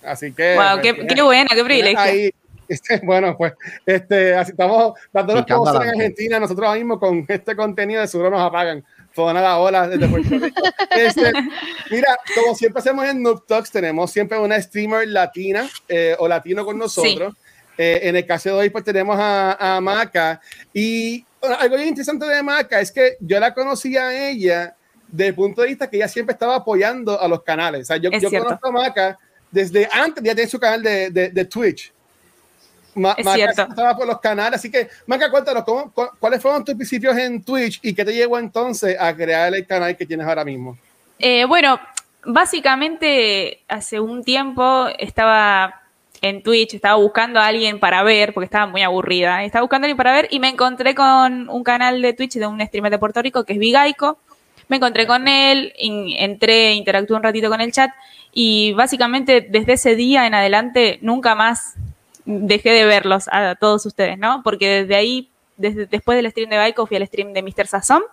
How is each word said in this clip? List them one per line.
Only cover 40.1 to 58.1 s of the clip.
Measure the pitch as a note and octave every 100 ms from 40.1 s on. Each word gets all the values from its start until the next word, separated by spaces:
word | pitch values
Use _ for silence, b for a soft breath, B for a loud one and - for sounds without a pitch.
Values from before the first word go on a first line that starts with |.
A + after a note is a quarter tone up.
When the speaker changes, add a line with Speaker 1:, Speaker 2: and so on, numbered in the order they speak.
| D#3+ D#3
Speaker 1:
ahora | D#3+
mismo? | D3 C3+ B2+ B2 _ _ _ _
Speaker 2:
Eh, | B3 B3 B3+
bueno, | E4+ C#4+ B3+ - - _ _
básicamente | - A#3+ F4+ E4+ C#4 C4+ D4+ D#4+ D#4 C#4 A3 G3 F3+ - _
hace | G#3+ - G#3+
un | A3 A#3+
tiempo | A#3+ C4 C4+ B3+ B3+ C4 B3+ -
estaba | - - A3 A3 G#3 G3 F#3+ - _ _ _ -
en | G3 G3
Twitch, | G#3+ A3+ A3
estaba | G#3 G3+ G#3+
buscando | G#3 A3+ A#3 A#3
a | G#3+
alguien | A3 A3 G#3
para | G3 F#3
ver, | G3+ G#3+ G#3
porque | G#3
estaba | F#3 G#3 G#3
muy | F#3
aburrida. | F#3+ F#3 F3+ F3+ F3 F#3
Estaba | G3+ A#3
buscando | A#3+ C4+
a | D4
alguien | C4
para | B3
ver | C4+ D#4
y | C#4
me | C4
encontré | B3+ B3 B3+ B3+
con | C4+ C4+ C4 C4 B3+ A#3+
un | B3
canal | B3 A#3+ B3 B3+
de | B3
Twitch | A#3+ C4
de | B3+ G#3+
un | G#3+
streamer | G#3+ G3+ G#3
de | G#3
Puerto | G#3 A#3
Rico, | B3 B3+
que | A3+
es | G3+
Vigaico. | A3 C4 C#4+ C#4+ D4 D#4 _ b b b _
Me | C4
encontré | B3 A3 A3+
con | B3 C4
él, | C4+ C4+ C4+ - -
in-, | A3 G#3 F#3 -
entré, | G3 G3+ A3 A3+ A3
interactué | G#3+ G3 G3 G3+ A3
un |
ratito | A3 A3 G#3+
con | A3
el | A#3
chat | B3 C4+ - B